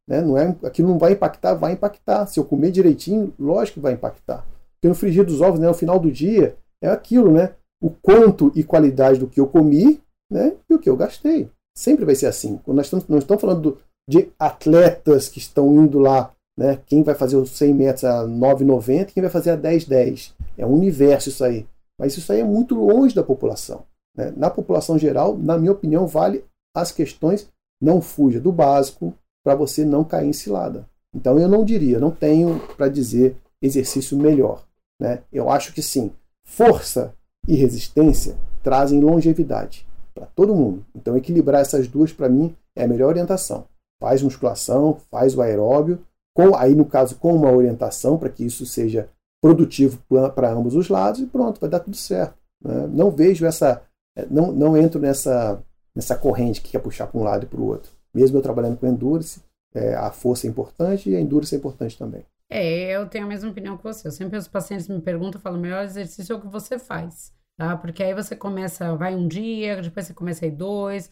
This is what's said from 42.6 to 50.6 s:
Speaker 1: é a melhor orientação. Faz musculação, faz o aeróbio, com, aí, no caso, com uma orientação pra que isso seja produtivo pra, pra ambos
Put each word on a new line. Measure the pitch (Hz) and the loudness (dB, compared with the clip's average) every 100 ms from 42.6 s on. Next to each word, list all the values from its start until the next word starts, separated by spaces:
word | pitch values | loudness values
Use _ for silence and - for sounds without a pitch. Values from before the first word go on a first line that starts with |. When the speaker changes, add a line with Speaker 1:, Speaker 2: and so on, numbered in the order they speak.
| _ | _
Speaker 1:
é | - | -6
a | 120 | -2
melhor | 117 135 | 0 0
orientação. | 170 175 185 - - - _ _ - | 0 -2 -4 -6 -10 -14 _ _ -8
Faz | 113 135 | -2 0
musculação, | 139 - 123 117 - 127 151 151 _ | 0 -2 -6 -6 -4 0 0 -2 _
faz | 117 131 131 | 0 0 2
o | |
aeróbio, | 117 104 110 147 156 175 - _ _ | 0 0 0 0 0 -4 -10 _ _
com, | - 190 131 | 4 4 6
aí, | 127 | 4
no | 151 147 | 4 4
caso, | 135 131 - | 2 0 -2
com | - | 0
uma | 160 139 | 2 4
orientação | 127 123 113 113 - 127 160 | 4 4 0 -8 -4 -2 -2
pra | 135 | -4
que | - | -8
isso | 120 - | -10 -8
seja | 127 - 113 110 - _ _ _ | -10 -6 -4 -4 -8 _ _ _
produtivo | 156 165 - - 135 123 - | 4 4 2 2 0 0 0
pra, | 131 131 | 2 2
pra | 131 120 | 0 -2
ambos | 117 | 0